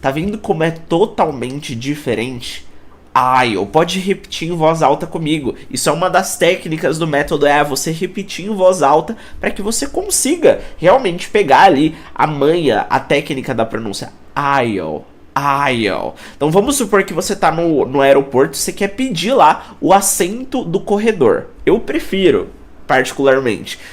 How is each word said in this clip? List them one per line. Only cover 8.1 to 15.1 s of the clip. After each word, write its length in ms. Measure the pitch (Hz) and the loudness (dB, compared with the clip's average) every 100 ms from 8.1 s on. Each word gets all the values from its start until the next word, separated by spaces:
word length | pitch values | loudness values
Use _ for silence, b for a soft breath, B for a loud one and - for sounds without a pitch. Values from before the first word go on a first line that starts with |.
| - - - | -8 -10 -10
em 100 | 185 | -6
voz 280 | 208 185 185 | 2 4 4
alta 340 | 139 151 160 123 B B | 4 2 0 -10 B B
pra 100 | 147 | -6
que 120 | - | -4
você 240 | 202 226 277 | -4 -4 -4
consiga 760 | - 392 - 247 339 233 - B B | -4 -2 -2 0 2 2 2 B B
realmente 540 | 165 247 240 175 - | 4 4 2 -4 -2
pegar 320 | 208 180 131 | 0 4 6
ali 340 | 190 139 156 156 B | 6 6 2 -2 B
a 120 | - 156 | -4 -2
manha, 600 | 151 139 170 151 104 - | 2 2 2 2 0 0
a 100 | 135 | -2
técnica 540 | - 147 - 139 120 | 0 -2 -2 -8 -6
da 100 | 120 | -4
pronúncia. 480 | 113 120 110 98 - - - | -4 -4 -8 -10 -12 -16 -12
Aisle. 680 | - 143 139 120 98 80 76 - | -4 0 0 0 -2 -4 -8 -12